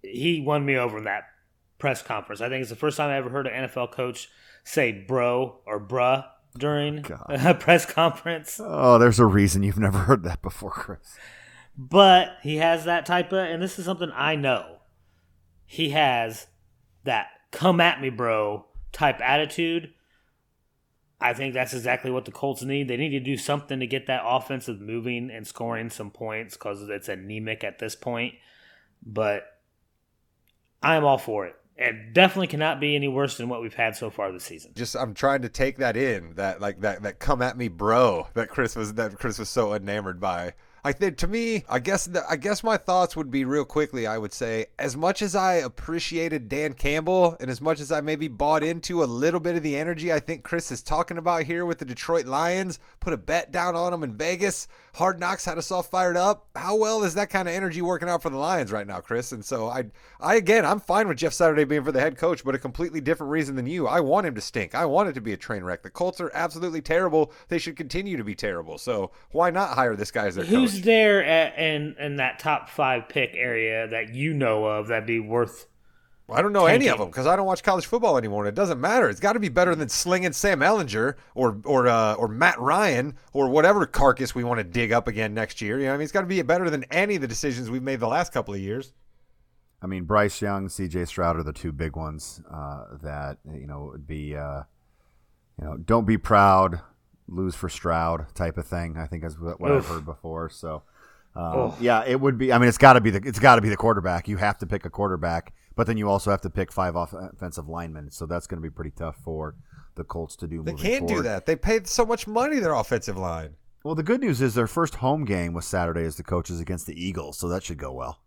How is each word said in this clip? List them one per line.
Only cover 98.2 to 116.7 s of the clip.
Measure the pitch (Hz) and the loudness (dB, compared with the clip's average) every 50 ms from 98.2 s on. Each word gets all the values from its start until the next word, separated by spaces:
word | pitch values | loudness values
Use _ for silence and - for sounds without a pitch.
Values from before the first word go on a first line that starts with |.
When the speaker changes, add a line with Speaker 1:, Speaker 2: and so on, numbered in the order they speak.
| 78 - - | -6 -10 -6
Speaker 2:
type | - 90 85 80 | -4 -4 -4 -2
of | - 87 | -6 -6
thing, | - - 87 85 82 78 | -6 -6 -6 -6 -6 -6
I | 78 80 | -8 -8
think | 73 - 82 78 | -8 -8 -8 -8
is | 82 76 78 | -10 -10 -8
what, | 82 82 85 - | -8 -8 -8 -4
what | 87 87 | 0 2
I've | 143 135 | 2 2
Speaker 1:
Oof. | - 71 | 2 -2
Speaker 2:
heard | 85 82 73 | -8 -8 -8
before. | 76 78 - _ 85 80 82 82 80 | -12 -14 -12 _ -10 -8 -6 -8 -8
So, | - - - 82 78 76 - _ _ _ - - _ _ _ _ _ | -10 -12 -10 -10 -10 -10 -12 _ _ _ -20 -20 _ _ _ _ _
um, | - 87 82 80 131 | -8 -6 -2 0 0
Speaker 1:
Oof. | 123 113 117 - | -2 -2 -2 -2
Speaker 2:
yeah, | 120 120 120 113 113 | 2 2 2 2 2
it | 131 127 135 | 2 0 2
would | 135 139 131 113 | 2 2 2 2
be, | 131 131 123 | 2 4 6
I | 117 | 6
mean, | 123 120 | 6 6
it's | 110 - | 6 10
gotta | - 135 131 123 107 | 12 12 12 12 8
be | 110 | 6
the, | 98 101 95 135 | 2 0 -2 -4
it's | 110 101 | -4 6
gotta | 107 135 123 117 | 8 10 10 10
be | 104 110 | 8 2
the | 104 | 0
quarterback. | 95 - 113 113 101 85 92 87 87 - - | 2 4 2 2 2 2 0 -2 -2 -2 -4
You | 104 92 | -4 0
have | 98 104 101 - | 0 0 0 -2
to | - | -4
pick | 85 - 98 - | -6 -6 -6 -6
a | 87 | -8
quarterback, | - - 101 101 92 85 76 85 82 82 - - - _ _ _ - | -4 -2 -2 0 0 -2 -2 -2 -2 -2 -6 -8 -18 _ _ _ -2
but | - 113 | -2 0
then | 80 117 | 0 0
you | 110 104 - | 0 2 2
also | 196 98 - 104 | 2 2 4 2
have | 101 98 - | 0 0 0
to | 95 | -4
pick | - - 95 - | -4 -4 -4 -4
five | - - 92 90 82 | -2 -2 -2 -2 0
off-, | 85 85 80 - | -2 -4 -4 -8
offensive | 85 92 92 - - 95 90 85 - 78 73 | -14 -14 -14 -14 -12 -12 -10 -10 -10 -10 -10
linemen. | 82 85 85 82 78 78 73 73 | -8 -8 -8 -10 -10 -12 -14 -16
So | - - 85 | -12 -12 -8
that's | 78 87 87 - | -4 -4 -6 -6
gonna | - - 85 80 | -6 -10 -8 -8
be | 80 | -10
pretty | 71 - 80 76 | -10 -10 -12 -12
tough | 69 - 85 80 76 - - | -10 -8 -10 -10 -10 -10 -10
for | - 80 78 78 76 76 - - - - - - - - | -10 -8 -8 -8 -10 -10 -14 -20 -20 -20 -20 -20 -20 -14
the | - 82 | -14 -12
Colts | - - 85 82 78 - | -10 -8 -8 -8 -10 -10
to | - - | -12 -10
do | 80 80 82 78 | -8 -8 -6 -6
Speaker 3:
They | 78 80 | -6 -6
Speaker 2:
moving | 73 - | -4 -2
Speaker 3:
can't | 190 240 277 269 - | 0 0 0 0 0
do | 220 | 0
Speaker 2:
forward. | 180 - | 0 0
Speaker 3:
that. | - 107 95 - | -2 -2 -2 0
They | - 160 | -2 -2
paid | 160 - - 226 226 185 - | 0 2 2 2 2 0 -2
so | - - 233 | 0 0 2
much | 214 233 226 - | 2 2 -4 -4
money, | 202 214 233 247 294 311 277 | -4 0 0 0 2 0 0
their | 208 165 151 | 2 2 2
offensive | 123 107 - 131 135 - - 101 | 0 0 0 0 -2 -2 -4 -6
line. | 92 95 90 82 80 80 76 76 - _ - _ _ _ | -4 -4 -4 -4 -6 -8 -10 -14 -20 _ -20 _ _ _
Speaker 2:
Well, | 147 160 | -6 -4
the | 160 156 | -4 0
good | 160 233 254 | 0 0 2
news | 277 226 151 117 135 | 2 0 0 2 2
is | 127 110 | 2 2
their | 123 117 110 | 2 0 0
first | - 165 165 151 - | 2 0 0 0 -2
home | - 127 131 143 156 147 | -2 0 0 0 0 0
game | 110 101 92 87 85 85 | -2 0 0 0 -2 -4
was | 85 82 | -6 -6
Saturday | - - 92 87 85 82 85 82 | -2 -2 0 0 0 0 -2 -2
as | 82 76 | -2 -4
the | - 82 | -6 -6
coaches | - 95 87 85 - 87 85 | -4 -2 -4 -2 -4 -6 -8
against | 85 - | -6 -6